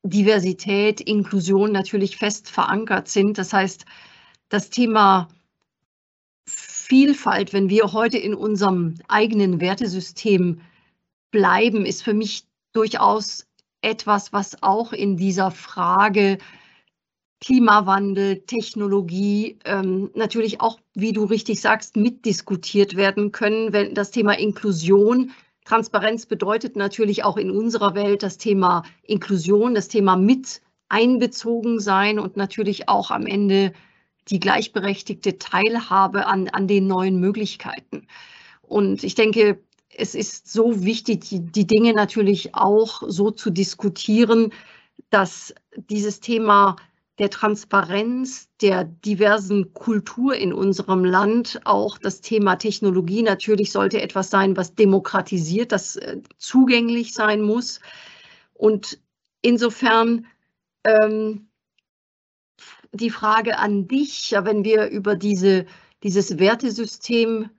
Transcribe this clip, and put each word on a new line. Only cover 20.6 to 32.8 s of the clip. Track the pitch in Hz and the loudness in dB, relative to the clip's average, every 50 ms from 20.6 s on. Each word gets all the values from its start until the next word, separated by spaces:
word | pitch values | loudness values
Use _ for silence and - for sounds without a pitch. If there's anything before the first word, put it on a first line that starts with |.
auch, | - 233 226 _ _ _ _ | -2 -4 -4 _ _ _ _
wie | - 202 220 | -4 -2 -2
du | 202 214 214 | 0 -2 0
richtig | 190 226 214 - - 214 - | 0 0 -2 -2 -4 -4 -2
sagst, | - 220 214 220 - - _ | 0 0 0 0 -2 -6 _
mitdiskutiert | 214 208 247 247 - - 226 196 - - - 196 170 - - - 202 196 196 175 | 0 0 0 0 -2 -4 -4 -4 -4 -4 -6 -8 -6 -6 -2 2 2 2 2 2
werden | 185 202 196 196 208 208 208 | 0 0 0 2 0 -4 -4
können. | - - 220 208 214 220 226 214 196 | -2 -2 -2 0 0 0 -2 0 0
Wenn | 208 202 202 190 | 0 -2 0 -2
das | 208 202 202 | -6 -6 -4
Thema | - 240 214 202 202 | -2 0 2 2 2
Inklusion, | - 208 214 202 - - 208 190 160 160 170 196 202 208 220 247 254 254 254 - _ _ _ _ _ _ | 0 -2 -4 -4 -4 -4 -4 -2 -2 2 4 4 6 6 4 4 2 0 -2 -8 _ _ _ _ _ _
Transparenz | - 220 226 220 - - 202 190 220 226 226 - | -2 -2 -2 0 0 -2 0 0 0 -2 -4 -6
bedeutet | _ 220 170 190 190 214 220 - - - | _ -6 -4 -2 -2 -2 -2 -4 -6 -6
natürlich | 208 202 202 196 - 220 208 202 - - | -4 -4 -4 -2 -2 -2 -2 -2 0 -2
auch | 202 170 | -2 -2
in | 214 202 190 | -2 -4 -2
unserer | 190 202 226 233 226 226 208 202 175 | -2 -2 -2 -2 -2 0 0 0 0
Welt | 202 202 202 202 202 208 | 0 0 0 0 -2 -2
das | 190 - | -8 -8
Thema | _ - 220 202 196 185 180 180 170 165 - _ _ _ | _ -2 0 2 2 2 2 2 0 -4 -8 _ _ _
Inklusion, | - 214 190 - - 196 180 156 175 202 208 220 247 240 | -4 -4 -4 -2 -2 -4 -2 2 2 2 2 2 2 0
das | 208 196 | -2 -4
Thema | - - 214 196 196 185 | -2 -2 2 2 2 4
mit | 185 190 208 269 262 262 - - - _ _ _ _ _ _ | 4 4 4 2 2 0 -12 -18 -18 _ _ _ _ _ _
einbezogen | - 214 226 247 254 233 240 240 247 - - 233 233 233 214 240 233 220 | 0 2 2 2 2 2 0 -2 -4 -8 -6 -4 -4 -2 -2 -4 -4 -2
sein | 202 208 190 190 202 208 214 214 | 0 0 2 2 2 0 0 -2
und | 202 185 - | -4 -6 -6
natürlich | 202 196 196 - 220 214 196 196 - | -6 -6 -6 -4 -4 -4 -4 -4 -4